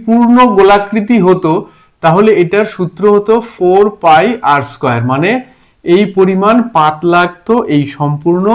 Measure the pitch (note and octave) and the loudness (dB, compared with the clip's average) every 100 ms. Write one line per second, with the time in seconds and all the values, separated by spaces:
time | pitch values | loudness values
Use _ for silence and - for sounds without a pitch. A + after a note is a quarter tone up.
0 | A3+ A#3 A#3 B3 B3 G3 G3 G3+ G3+ G#3+ | 0 0 4 4 4 4 4 2 0 -6
1 | G#3 A#3 F3+ F3+ D#3+ F#3 G#3+ _ _ _ | 0 0 2 0 0 -4 -6 _ _ _
2 | E3 F3 G#3+ F3+ E3 G3+ G#3+ - F3 - | 0 2 2 2 0 -2 -4 -6 -8 -2
3 | G#3 G#3 G#3 A3+ A3+ - F3+ F#3+ G#3 - | 0 0 0 -2 -4 -4 0 2 0 0
4 | E3+ D#3 G#3+ A#3 C#3 C#3+ - - C3 A#2 | 2 2 2 -4 -2 -2 -4 -6 -4 -4
5 | B2 C3+ F#3 B3+ - _ _ _ E3+ F3+ | -4 -2 -2 -4 -8 _ _ _ -2 0
6 | G#3 F#3+ F#3 F#3+ G#3 A3+ - D#3+ D3+ D3+ | 0 0 0 2 2 0 0 -2 -2 -2
7 | F3 F3 F3 - - A#3 - D3 C#3 - | -2 0 -2 -6 -4 -2 0 -2 -4 -6
8 | D3 D3 E3+ F3+ G3+ | -6 -4 -2 -2 0